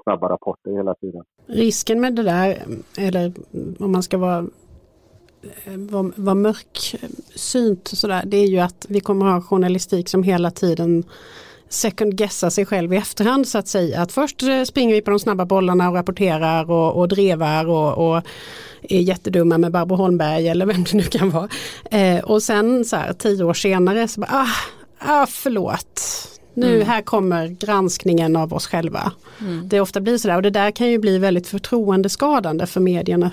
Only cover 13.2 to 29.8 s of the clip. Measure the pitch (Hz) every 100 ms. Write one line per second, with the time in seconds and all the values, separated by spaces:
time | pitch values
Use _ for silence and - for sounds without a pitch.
13.2 | 214 269 254 220 - 196 165 170 175 -
14.2 | 285 - 262 262 254 277 240 214 208 202
15.2 | 220 190 180 190 185 180 180 180 175 180
16.2 | 190 156 160 165 160 170 160 175 180 190
17.2 | 196 160 156 156 160 160 151 - 165 165
18.2 | - - - - - - - 190 180 180
19.2 | 208 185 170 165 170 175 170 185 185 175
20.2 | 151 160 165 170 196 185 175 208 - 185
21.2 | 190 160 196 - - - - 208 190 175
22.2 | - 214 - 208 220 254 226 175 - 185
23.2 | 220 202 170 170 202 185 180 214 226 214
24.2 | 202 277 247 214 - - - - 269 294
25.2 | 269 - 277 220 175 - - - - -
26.2 | - - - - 247 226 208 226 208 220
27.2 | 190 170 165 180 208 202 185 - 180 170
28.2 | 165 160 160 160 - 175 165 151 - -
29.2 | - - 202 165 185 202